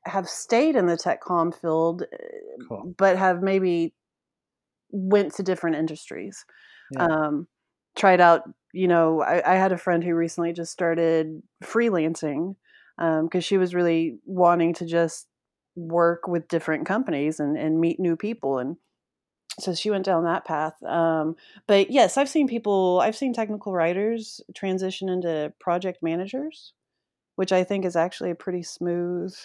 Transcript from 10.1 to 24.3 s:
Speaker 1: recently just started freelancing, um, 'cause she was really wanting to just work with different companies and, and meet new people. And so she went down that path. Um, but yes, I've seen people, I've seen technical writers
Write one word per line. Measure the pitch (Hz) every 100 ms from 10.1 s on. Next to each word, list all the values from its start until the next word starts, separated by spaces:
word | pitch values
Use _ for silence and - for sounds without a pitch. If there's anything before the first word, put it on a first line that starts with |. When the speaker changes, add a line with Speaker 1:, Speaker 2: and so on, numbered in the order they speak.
| 165
Speaker 1:
recently | 170 - 170
just | 170 170
started | - 175 165 165 160 156 156 _ _
freelancing, | - 226 233 185 156 165 151 143 180 196 _ _ _ -
um, | 165 160 165
'cause | 180
she | 170 196
was | 180
really | 180 175 165 165 117 -
wanting | 185 175 170 170 165
to | 165
just | 170 165 - - _ _ _ _ -
work | 165 170 170 170 -
with | 170 160
different | 170 - 156 147
companies | 208 262 147 147 156
and, | 147 147
and | 156 160
meet | 170 -
new | 180 165
people. | 208 226 139 131
And | 127 165 _ _ _ _ _ _ _ -
so | 190
she | 170 214
went | 202 190
down | 170 170
that | 175 -
path. | 151 160 -
Um, | - 170 165 160 156 165 - - -
but | 202 196
yes, | 269 196 -
I've | 277
seen | 320 269
people, | 233 208 196 185 180
I've | 220 220
seen | 269
technical | 240 214 208 202
writers | 180 165 180 208 226 214